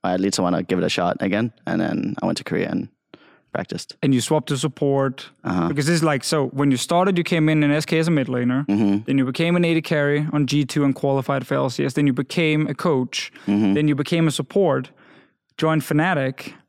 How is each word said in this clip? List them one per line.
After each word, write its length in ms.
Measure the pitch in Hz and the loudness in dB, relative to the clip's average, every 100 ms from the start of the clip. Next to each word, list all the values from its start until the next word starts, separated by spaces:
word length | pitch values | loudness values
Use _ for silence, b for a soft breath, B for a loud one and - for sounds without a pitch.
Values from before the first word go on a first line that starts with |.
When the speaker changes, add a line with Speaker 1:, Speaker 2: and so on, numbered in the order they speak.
Speaker 1:
Or 60 | 95 | -2
at 100 | 92 | 0
least 180 | 98 - | 0 0
I 40 | |
wanna 200 | 90 85 | 0 0
give 160 | 85 92 | -2 -2
it 60 | |
a 40 | 85 | 0
shot 280 | - 90 - | 0 -2 -2
again." 320 | 98 101 117 _ - | -2 0 -2 _ -4
And 140 | 90 | -2
then 340 | 87 - - - | -2 -2 -4 -4
I 40 | 92 | -4
went 120 | - | -4
to 60 | |
Korea 240 | - 87 92 | -4 -4 -2
and 200 | - - _ _ B B B B | -4 -6 _ _ B B B B
practiced. 440 | - - 87 - - | -8 -8 -10 -12 -4
Speaker 2:
And 120 | 127 | 0
you 60 | 127 | 0
swapped 280 | 113 156 - | 2 -2 0
to 80 | 139 | -4
support. 720 | 151 - 143 139 135 127 - _ | -4 -2 -2 0 -2 -4 -16 _
Speaker 1:
Uh-huh. 240 | - 90 85 | -6 -2 0
Speaker 2:
Because 180 | 143 143 | 0 0
this 100 | 170 | 2
is 60 | |
like, 220 | 160 139 | 2 0
so 220 | - 156 131 | 0 0 0
when 220 | 139 143 | 0 2
you 60 | 127 | 2
started, 400 | - 170 185 180 | 2 2 4 2
you 40 | |
came 240 | 170 170 156 | 0 2 4
in 120 | 156 | 4
in 80 | 147 | 2
S 140 | 147 156 | 2 0
K 120 | 160 | 0
as 100 | 165 | 2
a 20 | |
mid 160 | 156 127 | 0 0
laner. 400 | 123 123 127 147 | 0 0 0 0
Speaker 1:
Mm-hmm. 380 | 101 104 101 | 2 2 2
Speaker 2:
Then 140 | 113 139 | 0 0
you 60 | |
became 300 | 127 127 165 175 | 0 0 0 2
an 80 | |
A 100 | 170 | 2
D 60 | 160 | 0
carry 440 | 160 160 143 147 151 | 0 0 2 0 0
on 140 | 147 135 | 0 0
G 180 | 143 | 0
two 200 | 135 - | 0 0
and 100 | 139 | 0
qualified 520 | 131 139 139 131 135 127 | 0 0 0 0 -4 -2
for 80 | |
L 160 | 139 135 | -2 -2
C 140 | 127 | -2
S. 80 | 139 | -2
Then 140 | 123 143 | 0 0
you 60 | |
became 540 | 127 135 - 160 156 156 | 0 -2 0 0 0 -2
a 80 | |
coach. 560 | 139 180 139 127 - - - - | -2 0 0 -2 -6 -10 -10 -2
Speaker 1:
Mm-hmm. 280 | 101 107 | 2 2
Speaker 2:
Then 140 | 101 151 | 2 2
you 60 | |
became 320 | 143 143 170 160 | 0 0 0 0
a 40 | |
support, 580 | - 143 202 185 131 131 b b b b b _ - | 0 -2 2 2 0 -4 b b b b b _ -2
joined 240 | 160 156 | 0 0
Fnatic 720 | - 151 170 165 135 143 - - | 2 2 2 2 -2 -6 -14 -18